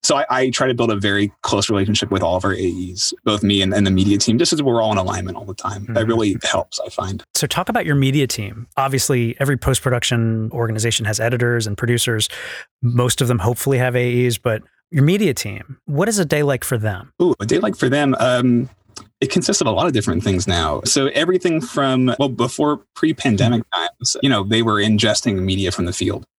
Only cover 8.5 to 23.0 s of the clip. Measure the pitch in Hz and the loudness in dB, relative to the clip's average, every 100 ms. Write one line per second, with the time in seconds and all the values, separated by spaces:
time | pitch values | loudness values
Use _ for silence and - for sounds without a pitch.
8.5 | 110 117 - 135 135 - 131 117 - 139 | -10 -8 -4 -2 0 0 0 0 0 0
9.5 | 135 - 127 - 123 - 117 113 113 110 | 0 0 0 0 -2 0 0 0 0 -4
10.5 | 120 117 107 117 - 107 107 113 123 120 | -2 -2 0 -2 -2 -2 -2 -2 0 0
11.5 | 120 107 101 117 120 123 113 107 - - | 0 -2 -4 0 0 0 -2 -2 -6 -12
12.5 | - - _ 120 120 123 - 123 120 101 | -14 -16 _ 0 2 0 0 2 2 0
13.5 | 120 - 131 127 123 123 123 123 117 123 | 0 0 0 2 0 0 2 2 0 -2
14.5 | 107 - _ _ 156 143 202 202 123 107 | -4 -6 _ _ 2 4 4 2 0 -6
15.5 | 101 - 135 - 143 208 208 156 151 143 | -10 -14 -16 -6 0 0 0 0 2 2
16.5 | 131 - 120 107 95 - _ 180 - 107 | 0 -2 -2 -2 -4 -12 _ 0 2 0
17.5 | 165 214 190 131 143 143 - 127 123 127 | 0 0 0 0 2 2 2 2 2 2
18.5 | 120 131 _ _ - - _ - 185 - | 2 0 _ _ -20 -20 _ 0 0 0
19.5 | 160 139 98 160 127 104 87 113 92 95 | 0 0 0 0 0 0 0 0 0 0
20.5 | 87 80 76 - 143 135 139 170 180 180 | 0 0 -2 0 0 2 0 0 0 2
21.5 | 160 - - 135 127 127 120 139 117 117 | -2 -2 -2 0 2 2 2 -2 0 -2
22.5 | - 147 147 _ - | 0 0 0 _ -2